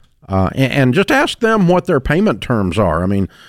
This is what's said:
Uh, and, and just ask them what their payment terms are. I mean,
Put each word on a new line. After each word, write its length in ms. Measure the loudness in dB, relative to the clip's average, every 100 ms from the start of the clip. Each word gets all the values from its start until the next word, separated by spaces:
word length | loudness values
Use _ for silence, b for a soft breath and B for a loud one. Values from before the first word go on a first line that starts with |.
| _ _ -4
Uh, 220 | -2 0
and, 180 | 0 -2
and 220 | 0 2
just 160 | 2 0
ask 300 | 0 -2 -2
them 280 | 0 2 2
what 180 | 2 0
their 140 | -2
payment 400 | 0 0 0 -2
terms 380 | -2 -2 0 0
are. 240 | 0 0
I 40 | 0
mean, 220 | -2 -2 B